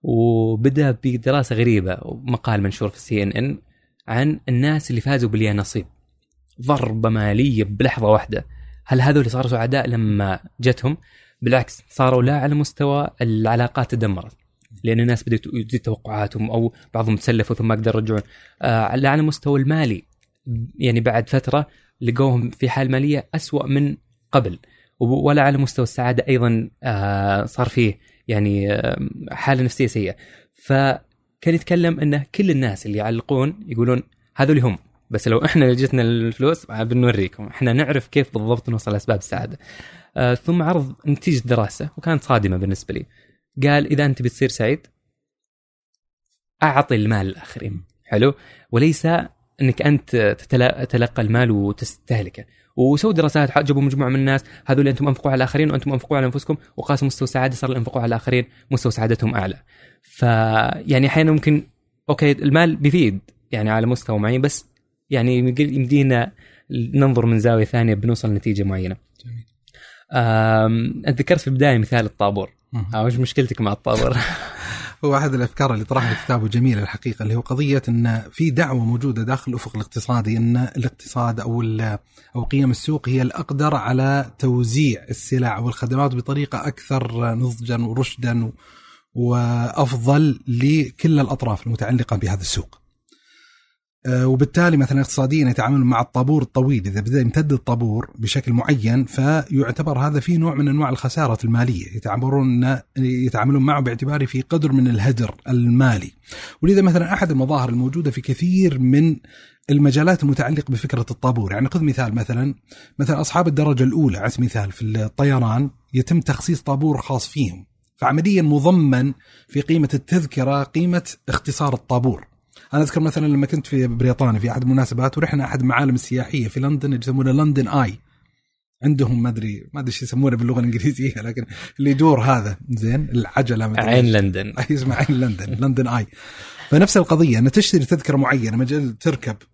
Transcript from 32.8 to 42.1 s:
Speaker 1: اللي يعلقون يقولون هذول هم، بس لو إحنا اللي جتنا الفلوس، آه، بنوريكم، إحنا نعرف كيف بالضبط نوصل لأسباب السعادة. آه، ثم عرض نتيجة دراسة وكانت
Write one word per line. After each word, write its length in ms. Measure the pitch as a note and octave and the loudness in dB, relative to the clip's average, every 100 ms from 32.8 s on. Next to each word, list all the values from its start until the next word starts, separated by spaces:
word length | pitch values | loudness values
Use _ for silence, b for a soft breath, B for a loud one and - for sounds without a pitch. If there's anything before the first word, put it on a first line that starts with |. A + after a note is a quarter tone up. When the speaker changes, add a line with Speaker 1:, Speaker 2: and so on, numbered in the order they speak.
| A2 | -6
Speaker 1:
اللي 120 | G#2 | -4
يعلقون 600 | G#2+ A#2 - C#3 C#3 G3 G3 | -4 -4 -2 -2 -2 -4 -10
يقولون 360 | A#2 A#2+ B2+ - _ _ - | -2 0 0 -4 _ _ -2
هذول 220 | C#3 D3+ | 4 4
هم، 200 | B2 F2 _ _ _ | 4 -2 _ _ _
بس 180 | G#2+ - | -4 0
لو 160 | A2+ | 2
إحنا 200 | D#3 E3+ | 2 4
اللي 120 | C3 B2 | 4 4
جتنا 260 | C3+ C3 | 0 0
الفلوس، 680 | A#2 A#2 A2+ A2 C3 E3+ - | 0 0 -2 -2 -2 -2 -8
آه، 120 | A2 | -6
بنوريكم، 640 | A2+ A#2+ B2 G#2+ F#2 - G#2 | -2 2 2 2 -2 -6 -16
إحنا 260 | - B2+ | -4 0
نعرف 360 | A#2+ C#3 C#3+ - | 0 0 -2 0
كيف 260 | D3 C3+ | -2 0
بالضبط 340 | A2 G#2+ A#2 - | -4 -2 -2 -2
نوصل 240 | A2+ - | -4 -2
لأسباب 260 | G#2 - G#2+ | -4 -2 -4
السعادة. 400 | - F#2 - E3+ B B B B B - | -2 -8 -8 -12 B B B B B -2
آه، 180 | B2 | 0
ثم 280 | B2 - F3 | 0 0 0
عرض 320 | D#3+ E3+ C3+ - D3+ | 2 0 -2 -6 -4
نتيجة 360 | C#3+ - C#3+ A#2+ | -2 0 0 0
دراسة 420 | A#2+ G2+ - D3 - | 0 0 -4 -10 -8
وكانت 260 | - | -4